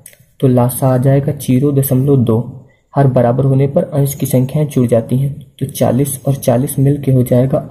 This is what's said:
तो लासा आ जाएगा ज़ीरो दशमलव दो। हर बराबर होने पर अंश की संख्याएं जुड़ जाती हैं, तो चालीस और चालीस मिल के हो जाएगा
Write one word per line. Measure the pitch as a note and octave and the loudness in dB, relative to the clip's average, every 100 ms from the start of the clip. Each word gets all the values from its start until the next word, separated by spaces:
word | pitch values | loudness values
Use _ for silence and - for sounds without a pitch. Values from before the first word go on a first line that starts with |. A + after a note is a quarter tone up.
| - - _ - | -20 -20 _ -2
तो | C3 | 2
लासा | B2 B2 - C3 | 2 0 0 0
आ | B2+ | 2
जाएगा | C3+ C#3 C#3+ | 2 0 0
ज़ीरो | C#3 - B2+ C#3+ | -4 -2 0 2
दशमलव | C3+ C3+ B2+ C#3+ C3+ | 0 0 0 2 2
दो। | A#2 A2+ B2 - - _ _ | 2 0 -4 -12 -20 _ _
हर | C#3+ C3+ | 0 2
बराबर | B2+ A#2+ C3 | 2 2 2
होने | C3+ C3+ C#3 | 2 2 0
पर | F3 | -2
अंश | - C#3+ C#3 | -2 -2 -2
की | - | -4
संख्याएं | C3+ B2+ B2+ D3+ D3 | -2 0 0 -2 -2
जुड़ | C3+ A#2+ | 0 0
जाती | A#2 A#2 C3 | 0 0 -2
हैं, | C#3 - - | -2 -6 -16
तो | - C3+ | -10 -10
चालीस | - A#2 A#2+ C#3 - | -2 0 0 -2 -4
और | - C#3 | -4 -2
चालीस | - A#2+ C#3 - | 0 0 0 0
मिल | C3+ C#3+ | 0 0
के | C3+ | 0
हो | C3 | 0
जाएगा | B2 B2 C3 D3+ - | 2 0 2 -2 -2